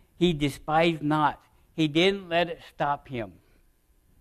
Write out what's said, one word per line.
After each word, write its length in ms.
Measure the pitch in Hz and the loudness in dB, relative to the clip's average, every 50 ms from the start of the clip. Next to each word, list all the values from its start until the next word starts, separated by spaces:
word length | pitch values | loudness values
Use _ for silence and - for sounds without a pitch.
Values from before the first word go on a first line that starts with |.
| _ _ _ - | _ _ _ 2
he 160 | 165 180 170 | 2 2 2
despised 680 | 143 147 143 131 - - - 151 160 170 175 165 151 | 2 -2 -4 -4 -6 -6 -2 2 2 2 2 0 0
not." 400 | 147 147 151 156 151 139 - - _ _ _ _ _ _ _ | -2 -2 0 2 2 0 0 -4 _ _ _ _ _ _ _
He 140 | 170 160 156 | -2 -2 0
didn't 400 | 143 160 180 190 196 202 190 170 | 2 2 2 2 0 -2 -4 -2
let 220 | 165 170 175 165 | 0 0 0 0
it 100 | 165 - - - | -4 -10 -16 -16
stop 400 | - - 156 143 143 139 - - | -8 -4 -2 -2 -2 -4 -6 -8
him. 260 | 135 117 107 95 85 87 _ _ _ _ _ _ _ _ _ _ _ _ _ _ _ _ | -10 -8 -8 -10 -12 -20 _ _ _ _ _ _ _ _ _ _ _ _ _ _ _ _